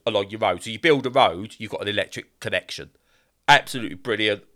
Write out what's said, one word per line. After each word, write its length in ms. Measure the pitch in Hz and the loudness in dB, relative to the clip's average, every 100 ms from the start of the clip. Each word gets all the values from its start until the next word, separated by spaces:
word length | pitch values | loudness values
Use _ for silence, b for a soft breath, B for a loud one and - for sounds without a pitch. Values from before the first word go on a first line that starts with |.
| - | -2
along 240 | 104 98 | -2 -2
your 120 | 107 | -2
road. 200 | 107 90 | -2 -2
So 80 | 117 | -6
you 80 | 110 | -2
build 300 | 165 143 123 | 2 2 2
a 20 | |
road, 460 | 131 107 85 107 - | 2 2 2 -8 -12
you've 140 | 107 | -12
got 100 | - | -6
an 60 | 101 | -4
electric 520 | 101 - 104 - _ | -2 -4 -8 -16 _
connection. 520 | 110 92 - - 71 _ _ _ _ _ - | -6 -6 -6 -12 -16 _ _ _ _ _ 4
Absolutely 480 | 143 - 127 107 90 | 4 4 -6 -8 -8
brilliant, 480 | - 107 107 104 - | -4 0 0 -2 -6